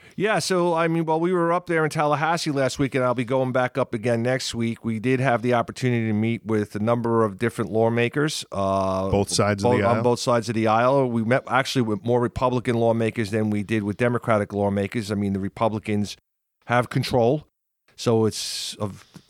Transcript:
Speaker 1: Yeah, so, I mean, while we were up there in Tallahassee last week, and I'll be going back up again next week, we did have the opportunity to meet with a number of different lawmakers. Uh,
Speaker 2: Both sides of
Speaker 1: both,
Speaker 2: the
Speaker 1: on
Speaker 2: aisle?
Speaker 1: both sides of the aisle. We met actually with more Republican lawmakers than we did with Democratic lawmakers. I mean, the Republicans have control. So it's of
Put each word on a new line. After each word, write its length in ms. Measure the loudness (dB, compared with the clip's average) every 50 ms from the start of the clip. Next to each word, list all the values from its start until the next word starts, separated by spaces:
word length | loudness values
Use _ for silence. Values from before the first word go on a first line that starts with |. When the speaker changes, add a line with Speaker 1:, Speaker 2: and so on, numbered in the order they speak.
| -20 -12 -6
Speaker 1:
Yeah, 240 | -4 -2 0 0 0
so, 340 | 0 0 0 2 2 2 0
I 140 | 0 0 0
mean, 160 | 0 0 0
while 160 | 0 0 0
we 120 | 0 0
were 200 | 0 2 2 2
up 160 | 0 0 0 -2
there 160 | 0 0 0
in 60 | 0
Tallahassee 600 | 0 0 0 0 2 2 0 0 0 0 0 -2
last 300 | 0 0 0 0 0 0
week, 160 | -2 0 0
and 80 | 0 0
I'll 100 | 0 0
be 100 | 0 -2
going 280 | 0 0 0 0 0
back 260 | 0 0 0 0 0 -2
up 160 | -2 -2 -4
again 300 | -2 0 0 0 2 2
next 320 | 0 0 -2 -2 -4 -4
week, 280 | -2 -2 -2 -2 -4 -4
we 140 | -4 -4 -2
did 220 | 0 0 0 2
have 220 | 2 2 0 0
the 120 | 0 0 0
opportunity 540 | 0 0 -4 -6 -4 -2 0 0 0 0 0
to 40 |
meet 320 | 0 0 0 0 -2 -2 -2
with 300 | -2 0 0 0 -2 -4
a 60 | -2
number 420 | 0 0 0 2 2 2 2 2
of 160 | 2 0 0 -2
different 320 | -4 -2 -2 -4 -4 -2
lawmakers. 760 | 0 2 2 2 2 2 0 0 0 -2 -2 -2 -4 -6 -8 -6
Uh, 580 | -4 -2 0 0 0 0 0 0 0 -2 0 0
Speaker 2:
Both 200 | 2 0 0 2
sides 340 | 0 0 2 2 2 2
of 80 | 2 2
Speaker 1:
both, 100 | 2 4
Speaker 2:
the 60 | 4
Speaker 1:
on 120 | 2 2 2
Speaker 2:
aisle? 40 |
Speaker 1:
both 160 | 2 2 0 0
sides 300 | 0 0 0 0 0 -2
of 80 | -2
the 100 | 0 2
aisle. 420 | 2 4 4 4 4 2 2 2 0
We 140 | 0 0
met 220 | 0 0 0 0 0
actually 360 | 0 0 0 0 0 0 0
with 220 | 0 0 -2 -2 0
more 160 | 0 0 2
Republican 540 | 0 0 -2 0 0 0 0 0 -2 0 0
lawmakers 560 | 2 2 2 2 2 0 -2 -2 -4 -4 -2
than 200 | -2 0 0 0
we 120 | -2 -2
did 220 | -2 -2 -2 -2 -2
with 140 | -2 -2 0
Democratic 540 | 0 0 0 0 0 0 0 0 0 -2
lawmakers. 600 | -2 0 0 0 0 0 -2 -2 -4 -6 -4 -4
I 20 | -2
mean, 180 | -2 -2 -2
the 60 | -2 -2
Republicans 800 | -4 -6 -2 -2 -2 0 0 -2 -4 -2 -2 -2 -2 -4 -6 -12 _ _ _ _ _ _ _ _ _
have 240 | 0 0 0 0 0
control. 560 | -2 -4 -2 0 2 2 4 2 2 0 -4 _ _ _ _ _ _ _ _ _ _
So 280 | -4 0 2 4 4 4
it's 500 | 2 0 -2 -6 -8 -8 -8 -8 -10 -8 -6
of 240 | -6 -8 -8 -10 -18 _ -20 -14 -6